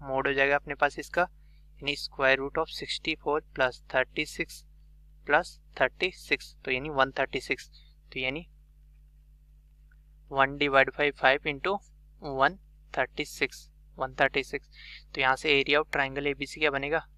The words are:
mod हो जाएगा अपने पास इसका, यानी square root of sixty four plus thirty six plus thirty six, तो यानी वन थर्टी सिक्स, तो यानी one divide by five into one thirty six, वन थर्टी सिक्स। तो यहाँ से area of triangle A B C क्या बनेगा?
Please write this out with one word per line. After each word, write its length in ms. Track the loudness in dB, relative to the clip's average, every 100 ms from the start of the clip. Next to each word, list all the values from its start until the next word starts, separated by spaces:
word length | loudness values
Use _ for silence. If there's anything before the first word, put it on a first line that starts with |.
mod 240 | -4 -2 0
हो 60 |
जाएगा 220 | 2 2 2
अपने 200 | -2 0
पास 220 | 0 0
इसका, 220 | -6 -2
यानी 760 | -2 -4 -20 -20 -20 -10 -6 -6
square 420 | -8 0 4 4
root 180 | 2 -4
of 120 | -4
sixty 420 | -6 -10 -6 -6 -4
four 180 | -2 -2 -4 0
plus 240 | 0 0 -2
thirty 340 | 0 0 -4 -6
six 280 | -6 -8 -10 -20 -20 -20 -20 -20 -12 2
plus 240 | 2 2 -8 -14 0
thirty 320 | 0 0 -4 -6
six, 320 | -2 -4 -4 -12 -6
तो 60 |
यानी 180 | -4 -2
वन 220 | 0 2 0
थर्टी 200 | -2 -4
सिक्स, 280 | -4 -6 -6 -20 -20 -20 -14
तो 60 | -8
यानी 260 | -6 -6 -10 -20 -20 -20 -20 -20 -20 -20 -20 -20 -20 -20 -20 -20 -20 -20 -20 -20 -4
one 260 | 2 2 2
divide 300 | 4 6 4 2
by 100 | -2 2
five 260 | 4 4 0
into 260 | -4 -2 -4 -6 -20 -20 -14 -8 2
one 180 | 2 2 -10 -20 -8
thirty 320 | -4 -4 -4 -10
six, 320 | -4 -6 -6 -20 -20 -20 -8
वन 180 | -8 0
थर्टी 220 | 0 0
सिक्स। 260 | -4 -8 -12 -18 -18 -18 -12 0
तो 60 |
यहाँ 140 | 2 2
से 280 | 2 2
area 180 | 4 2
of 60 | 2 -2
triangle 320 | -2 -4 -4
A 80 | -4
B 140 | -8
C 100 | -2
क्या 120 | 0
बनेगा? 300 | 0 -2 -4 -4